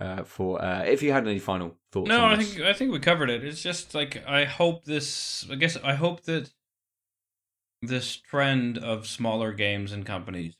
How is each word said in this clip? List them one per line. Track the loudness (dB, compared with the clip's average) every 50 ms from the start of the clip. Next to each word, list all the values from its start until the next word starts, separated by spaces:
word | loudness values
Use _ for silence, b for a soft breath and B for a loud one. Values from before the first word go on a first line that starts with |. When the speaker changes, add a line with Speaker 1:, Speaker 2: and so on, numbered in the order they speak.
Speaker 1:
uh, | -8 -6 -6 -8 -8
for, | -10 -6 -4 -2 -2 0 0
uh, | -2 -2 -2 0 2
if | 4 4 4
you | 4 4 2
had | 2 2 2
any | 0 0
final | 0 -2 -2 -2 -2 -6 -8 _ _ _
thoughts | -4 -2 2 4
Speaker 2:
No, | 4 6 6
Speaker 1:
on | 6 4
Speaker 2:
I | 4
Speaker 1:
this. | 2 0 -2
Speaker 2:
think, | 0 0
I | 2 2
think | 2 2 0
we | 0 2
covered | 4 4 4 4 4 2
it. | 0 0 -4
It's | -6 -8 -6
just, | -6 -6 -6 -6 -8 -6 -4
like, | -4 -4 -4 -4 -8 -4 0
I | 2 2 2
hope | 2 2 2 2 2 2 0 -4
this, | -4 -2 -2 -2 -2 -4 -6 -6 -6 -6 -8 -8 -8
I | -2
guess, | 0 0 0 0 0
I | 0 0 2
hope | 2 2 0 0 -2 -4
that | -4 -4 -4 -4 -6 _ _ _ _ _ _ _ _ _ _ _ _ _ _ _ _ _ _ _ _ _ _ _ _ _ _
this | -6 -4 -4 -4 -4 -6 -8 -10
trend | -10 -4 0 2 2 4 4 2 2 0 -2 -4
of | -4 -4 -4 -4 -6 -8
smaller | -6 -4 -2 0 0 0 -2 -2 -2
games | 0 0 0 0 0 -2 -4
and | -6 -6 -6
companies | -6 -6 -8 -6 -8 -8 -6 -8 -8 -10 _